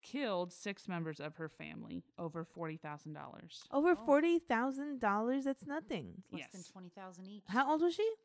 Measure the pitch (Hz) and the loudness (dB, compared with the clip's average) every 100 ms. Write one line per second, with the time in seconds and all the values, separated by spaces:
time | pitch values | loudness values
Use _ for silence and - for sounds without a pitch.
0 | - 285 269 185 175 - 208 196 - 175 | -8 -4 0 0 -2 -4 -8 -8 -4 -4
1 | 160 151 147 156 160 - - 156 - - | -4 -4 -8 -6 -10 -8 -12 -12 -10 -10
2 | - - 165 165 165 - 165 160 156 147 | -10 -8 -8 -6 -8 -6 -6 -6 -8 -10
3 | - 151 139 - 170 - - 277 320 330 | -10 -12 -12 -14 -16 -16 -2 2 4 4
4 | 330 285 330 339 - 226 254 269 294 277 | 6 6 8 4 2 2 2 -2 -6 0
5 | 226 202 226 269 269 269 - 285 208 240 | 2 2 2 2 0 -2 -4 -6 -4 -6
6 | 110 180 - 180 131 - 175 - 180 - | -6 -12 -10 -10 -10 -12 -14 -16 -18 -14
7 | 190 175 190 208 - 208 277 311 339 339 | -14 -14 -14 -14 -2 2 6 6 4 4
8 | 440 440 | 2 2